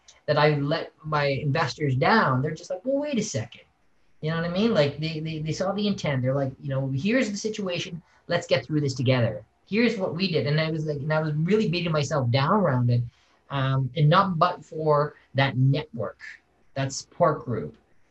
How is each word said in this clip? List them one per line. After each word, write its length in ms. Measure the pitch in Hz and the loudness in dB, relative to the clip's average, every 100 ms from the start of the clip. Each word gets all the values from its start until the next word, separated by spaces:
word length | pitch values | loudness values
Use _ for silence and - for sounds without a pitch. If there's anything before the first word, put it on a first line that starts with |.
| _ - - | _ -10 0
that 120 | 143 | 4
I 180 | 151 147 | 4 4
let 360 | 143 160 - _ 156 | 0 -2 -4 _ -6
my 220 | 151 143 | -2 0
investors 680 | 135 147 151 135 - 147 127 | 0 0 0 -2 -2 -2 2
down. 460 | 170 220 165 127 | 4 4 4 2
They're 140 | 135 - | 0 -4
just 160 | - | -8
like, 120 | - | -8
"Well, 140 | 254 277 | -2 -2
wait 140 | 294 240 | 0 -2
a 40 | |
second." 380 | - 113 - - - _ _ _ _ - | -2 -4 -8 -12 -20 _ _ _ _ -10
You 120 | 151 | -6
know 60 | 165 | -4
what 80 | 170 | -4
I 40 | |
mean? 200 | 185 233 | 0 0
Like, 260 | 185 135 - | 4 2 0
they, 220 | 160 160 | -6 -6
they, 180 | 156 156 | -6 -6
they 140 | 156 | -4
saw 180 | 147 185 | -4 -2
the 160 | 196 208 | -2 -2
intent. 360 | 190 160 131 | -2 -2 -2
They're 100 | 127 | 0
like, 180 | 139 135 - | 0 -2 -6
you 80 | 143 | -6
know, 220 | 135 135 | -4 -2
"Here's 380 | 135 196 262 214 | -2 0 0 0
the 60 | 202 | -2
situation. 640 | 214 214 190 170 - 170 - _ - | -6 -4 -6 -6 -8 -10 -16 _ -4
Let's 200 | 170 - | -4 0
get 180 | 180 - | -2 0
through 160 | 151 | -2
this 140 | 143 123 | 0 0
together. 500 | 127 127 107 87 - _ - | 2 2 2 -2 -12 _ -6
Here's 260 | 208 240 190 | 0 2 2
what 200 | 175 165 | -4 -2
we 120 | 190 | -2
did." 160 | 151 135 | 0 0
And 120 | 151 | 0
I 120 | 160 | 0
was 140 | 160 151 | -2 -4
like, 100 | 143 | -4
and 160 | 151 | -2
I 80 | 156 | -2
was 120 | 156 147 | 0 0
really 340 | 170 214 208 | 2 2 2
beating 220 | 175 170 | 0 0
myself 400 | 156 131 147 120 | 0 0 0 2
down 200 | 135 143 | 2 2
around 380 | 208 160 127 120 | 2 2 2 2
it. 140 | 120 120 - _ _ - | 0 -2 -10 _ _ -8
Um, 400 | 139 131 135 131 160 | -4 0 0 -2 2
and 140 | 151 | 6
not 300 | 180 196 165 | 6 4 2
but 260 | 180 - - | 0 0 -10
for 480 | 156 156 147 151 - _ 131 | -4 2 2 2 -4 _ 0
that 200 | 139 123 | 0 2
network, 600 | 131 139 - 113 98 - - - _ _ _ | 2 2 -2 -8 -8 -10 -18 -20 _ _ _
that 180 | 135 139 | -6 -6
support 540 | - - - 170 147 - | -6 -10 0 2 2 -4
group. 300 | 101 - - _ _ _ | -6 -6 -12 _ _ _